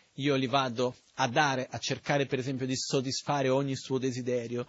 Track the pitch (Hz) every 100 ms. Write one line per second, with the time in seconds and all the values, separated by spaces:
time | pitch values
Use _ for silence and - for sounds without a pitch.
0 | _ - 139 135 131 135 131 117 123 123
1 | _ - 131 131 151 131 123 117 - 127
2 | - 143 135 131 127 131 131 131 - 143
3 | 131 - - 143 135 131 139 131 - 131
4 | 131 123 123 123 117 120